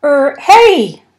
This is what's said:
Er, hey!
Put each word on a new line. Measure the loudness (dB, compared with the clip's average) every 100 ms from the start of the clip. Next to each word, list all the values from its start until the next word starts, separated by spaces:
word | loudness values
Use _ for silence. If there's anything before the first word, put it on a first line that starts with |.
Er, | -2 -2 -2 -6
hey! | 0 2 2 0 -4 -10 _